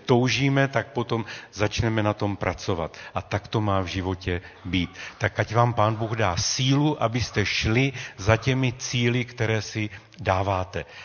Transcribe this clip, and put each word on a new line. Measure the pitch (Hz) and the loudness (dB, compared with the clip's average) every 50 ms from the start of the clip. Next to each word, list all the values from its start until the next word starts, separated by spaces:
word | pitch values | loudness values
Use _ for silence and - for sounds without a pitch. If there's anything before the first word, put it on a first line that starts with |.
| - | 0
toužíme, | - 127 120 123 127 110 117 139 139 139 139 139 135 | 2 4 4 4 2 2 2 2 2 4 4 2 2
tak | 139 117 104 | 2 -2 -2
potom | - - 120 117 - 120 113 104 - - - - - | -2 -4 -4 -2 -2 -2 -4 -4 -6 -10 -14 -16 -12
začneme | - 92 107 104 - - 117 113 110 110 | -2 0 0 0 2 0 0 2 2 2
na | 104 107 104 | 2 2 0
tom | - 107 101 98 | 0 -2 -2 -2
pracovat. | - - 92 87 - - - 95 82 80 78 - - - - - | -2 -2 -2 -2 -2 -2 -4 -2 -2 -2 -6 -8 -12 -16 -8 -8
A | 92 | -8
tak | - - - 104 - - | -4 -4 -4 -6 -4 -2
to | - 113 | -2 0
má | 107 104 98 95 | 0 2 0 0
v | 92 | 0
životě | 85 80 95 87 92 95 92 - 95 90 85 - - - - - | -2 -4 -4 -2 -2 -4 -4 -4 -4 -4 -4 -6 -10 -16 -14 -6
být. | 92 87 92 85 - - - - - - - | -2 0 0 0 -2 -4 -10 -14 -14 -6 -4
Tak | - 95 - - | -4 -2 0 -2
ať | 107 - 107 | -2 2 4
vám | 117 120 120 117 | 4 4 4 4
Pán | 113 104 110 113 | 4 2 2 2
Bůh | 107 113 104 | 0 -2 -4
dá | 113 110 110 92 87 | 0 0 0 0 0
sílu, | - - - - - 131 131 139 143 147 156 147 - | 0 -2 -2 -2 0 2 4 4 4 4 2 2 2
abyste | 117 113 110 123 110 - - 107 98 | 0 0 0 0 -2 0 0 0 0
šli | - - - - 110 110 123 135 139 135 - - - - | 0 0 0 0 2 4 4 2 2 -2 -6 -12 -14 -12
za | - 95 101 113 | -2 2 4 4
těmi | 110 - 135 131 131 131 123 | 4 4 2 2 2 2 0
cíli, | 117 127 - - - 123 120 120 117 123 117 | -2 -4 -6 -4 0 2 2 2 2 2 -2
které | 120 - - 113 107 110 110 | -4 -4 -2 0 0 0 -2
si | 101 - - 110 107 104 - - - - - - | -2 -4 -6 -6 -6 -6 -8 -14 -20 -20 -16 -4
dáváte. | 107 101 92 92 98 98 98 92 92 - - 87 73 - - - | 0 0 2 2 2 0 0 -2 -2 -4 -6 -8 -8 -10 -14 -18